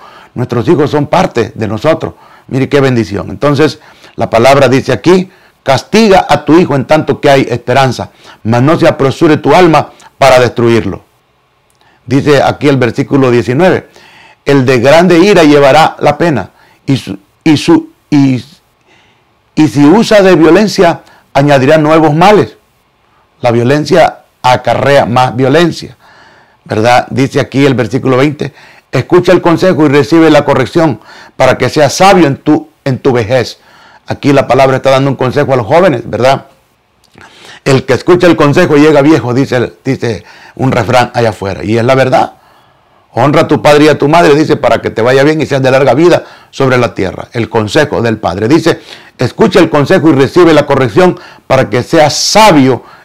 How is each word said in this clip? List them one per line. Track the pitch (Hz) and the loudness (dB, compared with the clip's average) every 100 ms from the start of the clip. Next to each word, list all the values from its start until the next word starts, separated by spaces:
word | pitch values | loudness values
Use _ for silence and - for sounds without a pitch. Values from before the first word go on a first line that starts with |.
| - - - | -20 -20 -16
nuestros | - 127 117 107 | -10 -6 -4 -2
hijos | 175 143 | 0 0
son | 143 143 | -2 -2
parte | 165 185 120 101 | -2 -2 -4 -6
de | - 107 | -6 -8
nosotros. | 107 156 165 - - - _ - | -4 -2 -2 -4 -14 -20 _ -8
Mire | 131 131 | -6 -2
qué | 143 | 0
bendición. | 135 120 98 95 98 | 0 0 -4 -6 -10
Entonces, | 95 147 143 156 - - - - - | -6 -2 0 -2 -4 -20 -20 -18 -10
la | 113 | -4
palabra | 113 127 143 131 | 0 2 2 2
dice | 131 - | 0 -2
aquí, | 127 160 185 185 _ _ _ | -4 0 0 -2 _ _ _
"Castiga | - 131 - 214 220 190 - | -4 -4 -2 0 2 2 2
a | 147 | -2
tu | - 165 | 2 2
hijo | 156 | 2
en | 139 113 | -2 -2
tanto | 156 143 120 | -2 -2 -2
que | 143 | 0
hay | 139 - | 0 0
esperanza, | 120 - 127 135 110 92 _ - - | -6 -4 0 0 -4 -12 _ -20 -12
mas | 107 120 | -4 0
no | 135 170 | 0 2
se | 156 | 0
apresure | 135 135 - 160 151 | 0 -2 0 0 0
tu | 139 | 2
alma | 160 175 151 - - - - | 2 4 2 -2 -10 -16 -2
para | 135 127 | 2 2
destruirlo". | 120 - 117 113 95 85 _ _ _ _ _ _ _ _ _ _ - | 0 -2 0 0 -2 -10 _ _ _ _ _ _ _ _ _ _ -4
Dice | 139 143 139 | -2 2 2
aquí | - - 147 | 0 -2 -2
el | 135 | 0
versículo | 120 110 139 139 131 | -2 -4 -4 0 0
diecinueve, | 120 113 127 - 127 - _ - - - _ - | 0 -2 0 0 0 -4 _ -20 -20 -20 _ -2
"El | 143 | 0
de | 123 127 | 2 0
grande | 127 160 180 170 | 2 2 4 2
ira | 196 196 | 4 4
llevará | 151 147 139 147 160 - | 4 4 4 4 0 0
la | 147 147 | -4 -2
pena, | 170 127 92 _ _ _ - | -2 -4 -8 _ _ _ -4
y | 127 | -4
su, | - - _ _ | -4 -14 _ _
y | - 143 | -2 0
su, | - 165 - _ - | 2 0 -2 _ -4
y, | 147 139 123 - _ _ _ _ _ _ _ _ _ _ | 0 0 -2 -8 _ _ _ _ _ _ _ _ _ _
y | - 151 | -2 -2
si | 139 | 2
usa | 143 202 - 208 | 4 4 4 4
de | 190 | 4
violencia, | 170 160 185 214 190 170 147 - _ _ | 4 4 2 0 0 0 -2 -10 _ _
añadirá | 139 147 139 131 156 | -2 0 2 2 2
nuevos | 151 160 156 | 2 2 2
males". | 151 185 208 113 - _ _ _ _ _ _ _ _ | 2 2 2 0 -6 _ _ _ _ _ _ _ _
La | 123 | -2
violencia | 117 123 147 143 175 - - _ _ | 0 0 0 0 0 0 -2 _ _
acarrea | 127 123 - 113 139 143 | -2 -2 -2 -2 0 0
más | - 127 127 113 | 0 0 -2 -2
violencia, | 131 147 170 139 - - _ _ _ _ _ _ | 0 0 0 -4 -14 -20 _ _ _ _ _ _
¿verdad? | - 104 113 123 - | -8 -4 0 0 -2
Dice | 117 135 139 | -4 -4 -4
aquí | 123 131 139 | -4 -2 0
el | |
versículo | 123 110 131 131 127 | 0 -4 -4 -2 0
veinte, | 147 - 139 - - _ _ | -2 -4 -12 -14 -20 _ _
"Escucha | 139 - 180 180 | -6 0 0 2
el | 175 | 0
consejo | 170 160 185 147 | 0 -2 0 0
y | 151 | 0
recibe | 143 139 165 160 | 0 2 2 4
la | 147 143 | 2 0
corrección | 131 127 170 160 110 - - - - | -2 -2 -2 -2 -4 -12 -20 -14 -4
para | 127 127 | -2 0
que | 123 | -2
seas | 151 139 | 0 0
sabio | - 190 185 151 | 2 2 2 2
en | 127 | -2
tu, | - 151 - _ | -2 -2 -4 _
en | 143 120 | -8 -4
tu | - | -2
vejez". | 123 107 127 110 - _ _ _ _ - | -2 -2 -2 -4 -10 _ _ _ _ -12
Aquí | 104 139 | -6 -2
la | 139 120 | 0 0
palabra | 127 135 131 | 0 2 0
está | 135 | 0
dando | 135 139 | 0 0
un | 131 | -2
consejo | 127 123 135 | -4 -2 -2
a | 131 | -2
los | 104 | 0
jóvenes, | 156 - 123 - | 0 0 -2 -6
¿verdad? | 107 127 135 - _ _ _ _ _ _ _ - - - - | -2 0 0 -4 _ _ _ _ _ _ _ -20 -20 -20 -10
"El | 139 131 | -2 -2
que | - | 0
escucha | 120 - 175 180 | -4 0 2 2
el | |
consejo | 160 147 147 180 147 | 2 0 2 2 2
llega | 156 147 | 2 4
viejo", | 139 156 120 | 2 2 0
dice, | 120 135 127 110 - | -4 -2 -2 -4 -8
dice | 131 180 120 104 - - - | -8 -6 -6 -8 -12 -20 -18
un | - 131 | -6 -4
refrán | 127 95 123 117 | -2 -2 -2 -2
allá | 120 117 | -2 -4
afuera. | - 98 92 | -4 -8 -8
Y | 101 113 | -4 -2
es | |
la | 117 | 0
verdad. | 135 127 160 - - _ _ _ _ _ _ _ | 0 0 -2 -2 -8 _ _ _ _ _ _ _
"Honra | - 120 151 | -4 0 0
a | 143 | 0
tu | 151 | 0
padre | 151 147 | 2 2
y | 151 | 2
a | 143 | 2
tu | 143 | 0
madre", | 165 175 | 2 2
dice, | 147 151 139 | 2 0 -2
"para | 123 113 | 0 -2
que | 110 | -4
te | 113 | -4
vaya | 117 135 | 0 2
bien | 143 156 | 2 0
y | 110 | -2
seas | 139 | -2
de | 131 | 0
larga | 131 139 | 0 0
vida | 123 175 147 - - _ | 2 2 0 -4 -20 _
sobre | - 135 127 | -4 -2 0
la | 120 | -2
tierra". | - 92 87 - | -4 -8 -8 -12
El | 120 107 | -8 -4
consejo | 117 104 156 143 90 | -4 -2 -2 -2 -2
del | 117 110 | -4 -4
padre. | 92 90 107 | -4 -4 0
Dice, | 160 165 131 - - - - | 0 0 -4 -8 -20 -16 -8
"Escucha | 127 - 220 208 | -6 -2 0 2
el | 160 | 0
consejo | 147 139 190 151 | 0 0 0 2
y | |
recibe | 135 135 175 170 | 2 0 2 2
la | 151 143 | 2 0
corrección | 131 127 101 180 - - - - | 0 -2 0 0 0 -10 -16 -4
para | 131 113 | -2 -2
que | 117 | -4
seas | 190 170 147 | -2 0 0
sabio | - - 202 214 156 131 120 - - | -2 -2 2 4 4 2 0 -6 -20